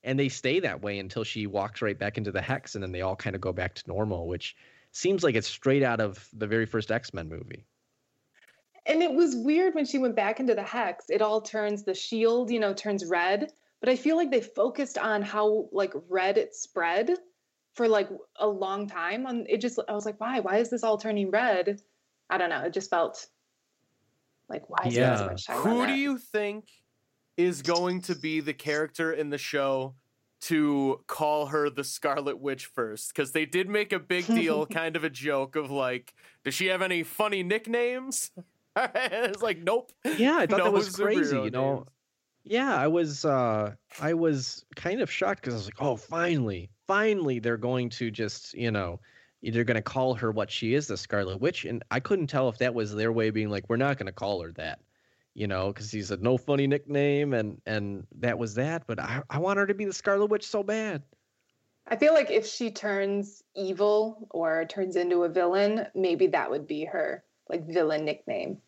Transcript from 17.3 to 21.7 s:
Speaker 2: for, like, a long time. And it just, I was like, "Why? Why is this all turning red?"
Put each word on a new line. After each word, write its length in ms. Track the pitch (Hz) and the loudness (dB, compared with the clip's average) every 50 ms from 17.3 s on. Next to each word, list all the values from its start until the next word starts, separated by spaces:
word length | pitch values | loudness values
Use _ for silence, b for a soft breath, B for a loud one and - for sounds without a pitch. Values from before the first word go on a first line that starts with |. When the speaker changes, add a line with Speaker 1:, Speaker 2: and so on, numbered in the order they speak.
| _ _ _ _ _ _ _ _ _ | _ _ _ _ _ _ _ _ _
Speaker 2:
for, 140 | - 240 | 0 4
like, 220 | 226 220 208 196 196 196 - - _ _ | 4 4 4 4 0 -4 -14 -14 _ _
a 120 | - - | 0 0
long 400 | 214 202 190 196 190 196 202 208 | 0 0 0 -2 -2 -2 -4 -4
time. 380 | 202 - 170 165 175 196 233 262 | -6 -6 -4 -2 -2 -2 -2 -4
And 220 | 262 240 240 220 - | -4 -4 -4 0 0
it 120 | - 226 | 0 2
just, 180 | 240 247 240 - - | 2 -2 -2 -2 -4
I 60 | - 214 | -2 -4
was 120 | 208 202 | -4 -4
like, 140 | 214 208 208 | -6 -6 -4
"Why? 200 | 220 233 262 247 | -6 -2 -2 -2
Why 180 | 190 190 190 | 0 2 2
is 120 | 214 233 233 | 2 2 2
this 140 | 247 233 - | -2 0 2
all 140 | 226 220 | 2 2
turning 340 | 214 - 220 214 208 196 190 | 2 0 -2 0 0 0 2
red?" 500 | 185 214 247 247 202 180 175 196 | 2 2 4 4 2 2 2 0